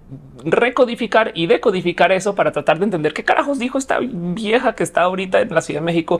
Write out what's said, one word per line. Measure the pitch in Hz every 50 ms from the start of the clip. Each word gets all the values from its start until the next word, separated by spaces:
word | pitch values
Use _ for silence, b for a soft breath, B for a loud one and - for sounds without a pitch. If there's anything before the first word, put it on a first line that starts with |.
| - - 135 - - - - - -
recodificar | 160 185 214 233 254 - - 254 226 226 - 240 - - 220 226 - -
y | 165 165
decodificar | 170 240 - - 233 185 185 - 175 170 - 180 175
eso | 190 190 190 202 190
para | 180 156 151
tratar | - 151 - 165 156
de | 160 202
entender | 226 190 156 151 151 -
qué | 160 -
carajos | - - - 294 285 285
dijo | 262 240 254 -
esta | 269 269 - - -
vieja | 247 254 - 170 170 180 175 226 214 208 220 262 269 233 -
que | - 180
está | - - - 175
ahorita | 185 185 185 196 190 196 -
en | - 214 160
la | 160
Ciudad | - - 151 147
de | 165
México. | 170 170 170 160 - 175